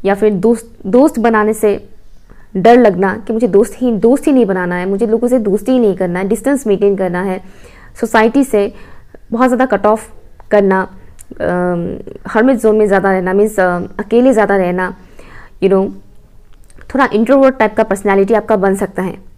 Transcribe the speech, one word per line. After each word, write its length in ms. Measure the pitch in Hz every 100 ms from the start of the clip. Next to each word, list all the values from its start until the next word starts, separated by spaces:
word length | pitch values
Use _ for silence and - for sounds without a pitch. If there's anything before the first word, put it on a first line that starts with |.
या 100 | 190
फिर 180 | 196 214
दोस्त, 400 | 202 226 233 - - 190
दोस्त 320 | 240 294 269
बनाने 340 | 226 220 214
से 360 | 220 214 - - - - - - - - 190
डर 220 | 196 240
लगना 380 | 226 175 190 214 -
कि 60 |
मुझे 160 | 220 233
दोस्त 240 | 196 - -
ही, 160 | 254
दोस्त 340 | 214 226 269 -
ही 60 |
नहीं 140 | 262 208
बनाना 280 | 185 175
है, 140 | 175 185
मुझे 180 | 196 226
लोगों 220 | 226 240
से 100 | 254
दोस्ती 340 | 208 196 -
ही 60 | 254
नहीं 180 | 220 185
करना 220 | 185 175
है, 100 | 190
distance 380 | 226 269 277 220
maintain 300 | 196 202 196
करना 260 | 185 180
है, 200 | 190 185 - - - - - -
Society 440 | 226 226 220 277
से 280 | 269 208 202 - - - - - -
बहुत 160 | 226 254
ज़्यादा 180 | 240 254
cut 200 | 196 208
off 260 | 220 - - - - -
करना, 320 | 208 196 190 185 - - - - -
अम, 580 | - 180 180 175 170 - - - -
हर्मिट 280 | - 254 247
zone 200 | 220 214
में 100 | 214
ज़्यादा 260 | 196 196
रहना, 200 | 190 180
means, 280 | 196 214 208
अ, 200 | 185 180 185 -
अकेले 340 | 214 233 254
ज़्यादा 240 | 220 196 196
रहना, 380 | 180 180 185 - - - - - - -
you 100 | 190
know, 180 | 190 196 196 - - - - - - - - -
थोड़ा 140 | 254 277
introvert 460 | 208 226 269 269 262
type 160 | 214
का 80 | 208
पर्सनैलिटी 520 | 214 196 202 196 196
आपका 220 | 220 208 214
बन 180 | 190
सकता 280 | 196 190 -
है। 280 | 185 - -